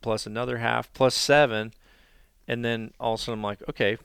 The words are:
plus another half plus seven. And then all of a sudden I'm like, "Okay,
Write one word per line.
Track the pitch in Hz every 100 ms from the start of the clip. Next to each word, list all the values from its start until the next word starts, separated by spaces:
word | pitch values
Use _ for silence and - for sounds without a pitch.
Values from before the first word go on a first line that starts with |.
plus | 117 107 -
another | 107 123 120
half | 117 117 120
plus | - 131 -
seven. | - 147 143 110 110 - _ _ _ _ _ _ -
And | 120
then | 120 113 113 -
all | 120 113
of |
a |
sudden | - 110
I'm |
like, | 104 101 -
"Okay, | - 104 107